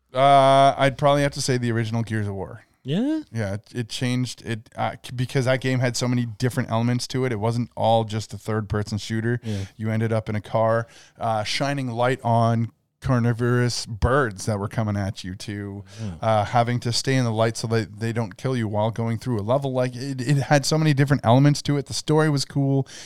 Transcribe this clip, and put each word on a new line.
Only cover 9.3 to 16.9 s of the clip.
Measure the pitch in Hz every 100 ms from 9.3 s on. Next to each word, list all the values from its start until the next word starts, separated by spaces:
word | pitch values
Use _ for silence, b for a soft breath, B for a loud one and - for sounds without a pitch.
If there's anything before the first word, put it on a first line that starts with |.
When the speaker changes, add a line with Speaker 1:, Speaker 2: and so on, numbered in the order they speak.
| 120
Speaker 2:
Yeah. | 113 101 98 -
Speaker 1:
You | 110
ended | 110 113
up | 110 110
in | 107
a |
car, | - 113 113 113 117 B B B
uh, | 117 110 104
shining | - 143 143 127
light | 117 123 127 120
on | 117 113 117 113 - _ _
carnivorous | 135 123 120 113 120 123 120 - -
birds | 107 120 139 123 92 -
that | 101
were | 104
coming | - 107 101
at | 98 - 92
you, | 95
to, | - 104 101 101 95 104
Speaker 2:
Yeah. | 107 80
Speaker 1:
uh, | 113 107 98
having | 123 117 120
to | 123